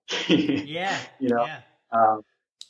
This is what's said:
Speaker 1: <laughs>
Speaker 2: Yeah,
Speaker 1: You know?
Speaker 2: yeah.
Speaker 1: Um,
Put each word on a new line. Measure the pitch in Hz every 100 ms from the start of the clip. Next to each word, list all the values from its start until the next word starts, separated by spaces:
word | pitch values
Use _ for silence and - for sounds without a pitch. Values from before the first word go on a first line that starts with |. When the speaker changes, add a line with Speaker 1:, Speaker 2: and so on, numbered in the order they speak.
| -
Speaker 1:
<laughs> | - -
Speaker 2:
Yeah, | 160 - 139 143 165 190 151 - -
Speaker 1:
You | 131
know? | 120 120
Speaker 2:
yeah. | 147 - _ _
Speaker 1:
Um, | 113 110 107 - _ _ - -